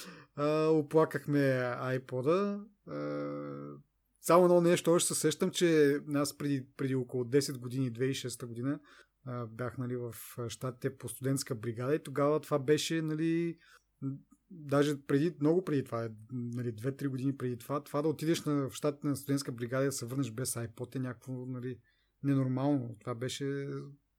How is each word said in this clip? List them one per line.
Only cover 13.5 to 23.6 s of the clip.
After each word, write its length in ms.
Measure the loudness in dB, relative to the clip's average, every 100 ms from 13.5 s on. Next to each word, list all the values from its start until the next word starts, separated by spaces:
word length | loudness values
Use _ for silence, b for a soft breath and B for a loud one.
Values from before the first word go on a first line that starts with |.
| -4 b b _ -8 -8 -8 _ _ _
даже 500 | -14 -2 2 2 0 2
преди, 280 | 2 2 2
много 240 | 2 2 2
преди 180 | -2
това, 260 | 0 -4 -4 -8 -10
нали, 400 | -8 -6 -4 -6
две-три 360 | -4 -6 -4 -4
години 300 | -2 -2 -2
преди 200 | -4 -6
това, 260 | -6 -6
това 180 | -4 -2
да 60 | 0
отидеш 360 | 0 0 0
на, 260 | 0 -2 -2
в 40 |
Щатите 340 | -2 -4 -2 -2
на 80 | -4
студентска 360 | -2 -2 -2
бригада 320 | -6 -4 0
и 40 | 0
да 40 |
се 140 | -2 -6
върнеш 260 | -4 -4
без 220 | -4 -4
iPod 420 | -4 -6 -8 -8 -6
е 40 |
някакво, 320 | -6 -8 -8
нали, 440 | -8 -6 -8 -8 -10 _ _ _ _
ненормално. 720 | 0 2 2 2 2 2 0 -8
Това 160 | -8 -6
беше 520 | -4 -4 -4 -4